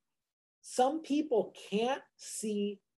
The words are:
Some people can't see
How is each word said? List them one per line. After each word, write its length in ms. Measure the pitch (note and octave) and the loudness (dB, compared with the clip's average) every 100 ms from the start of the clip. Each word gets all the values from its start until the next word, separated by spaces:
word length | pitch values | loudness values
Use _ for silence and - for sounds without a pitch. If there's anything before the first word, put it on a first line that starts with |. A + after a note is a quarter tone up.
| _ _ _ _ _ _ | _ _ _ _ _ _
Some 380 | - - B3+ D#4+ | -6 2 2 2
people 540 | - D4 D4 A3 F3+ - - | 0 0 4 2 2 -6 -4
can't 320 | G#3 A#3+ C#4 - _ | 0 0 -2 -6 _
see 640 | - - A3 G#3 G3+ G3 _ | -12 -6 -2 -2 -2 -4 _